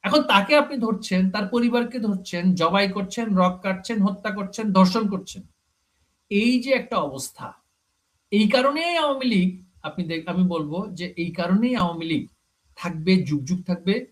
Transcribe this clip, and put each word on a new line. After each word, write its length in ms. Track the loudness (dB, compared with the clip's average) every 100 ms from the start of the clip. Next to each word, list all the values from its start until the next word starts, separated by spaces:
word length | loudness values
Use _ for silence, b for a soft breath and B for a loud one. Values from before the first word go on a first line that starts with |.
এখন 180 | 4 2
তাকে 300 | 4 2 6 4
আপনি 140 | 2 -2
ধরছেন, 440 | -2 -4 -2 0 2
তার 120 | 0 -2
পরিবারকে 500 | 0 2 0 -2 -4
ধরছেন, 440 | -4 -4 -6 0 2 2
জবাই 260 | 2 2 0 -2
করছেন, 300 | -6 -6 -2 2
রক 200 | 2 0
কাটছেন, 360 | -6 -6 -4 0 0
হত্যা 240 | 0 -6
করছেন, 340 | -6 -8 -6 0
ধর্ষণ 320 | 4 6 4 -2
করছেন, 340 | -4 -8 -16 -18 _ _ _ _ _ _ _ _
এই 220 | 2 4 2
যে 120 | 2
একটা 240 | 0 0 -2
অবস্থা, 500 | -2 -6 -12 -12 -18 -18 _ _ _ _ _ _ _
এই 140 | 2 4
কারণেই 480 | 4 2 0 -2 0
আওয়ামী 300 | 0 0 0
লীগ, 160 | 2 0 -2 -18 _
আপনি 180 | -12 -8
দেখ-, 260 | -6 -6 -4
আমি 100 | 0
বলবো 340 | 0 0 -4 -6 -8 -10
যে 60 | -10 -6
এই 140 | -8
কারণেই 440 | -4 0 2 2 2
আওয়ামী 300 | 0 -2 -4
লীগ 180 | -4 -4 _ _ _ _ -10
থাকবে, 360 | -8 -4 2 2
যুগ 180 | 2 -4
যুগ 160 | -2 -6 -4
থাকবে। 240 | -4 -2 -2 -4